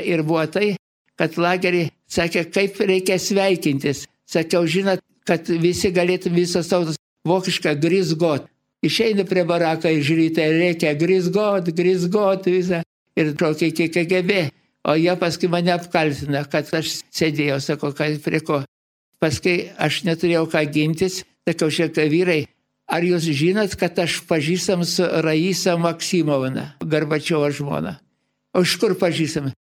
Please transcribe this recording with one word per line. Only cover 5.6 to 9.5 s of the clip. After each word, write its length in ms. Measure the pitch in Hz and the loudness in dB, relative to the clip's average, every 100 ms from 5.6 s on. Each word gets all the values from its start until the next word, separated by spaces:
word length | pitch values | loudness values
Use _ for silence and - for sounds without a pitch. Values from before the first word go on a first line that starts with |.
| 175 175 202 | 0 0 0
galėtum, 420 | 175 180 180 180 | 2 0 0 0
visos 340 | 175 175 175 170 | 0 0 -2 0
tautos, 280 | 180 160 151 _ _ | 0 0 -6 _ _
vokiška 480 | 156 185 185 - 170 | 0 0 0 -2 -2
grüß 420 | 143 165 190 165 156 | 0 2 2 0 0
Gott.“ 280 | 170 135 - _ _ _ | 0 0 -4 _ _ _
Išeinu 400 | 156 185 226 196 | -2 0 2 0
prie 180 | 185 180 | 2 0
barako 460 | 170 | 2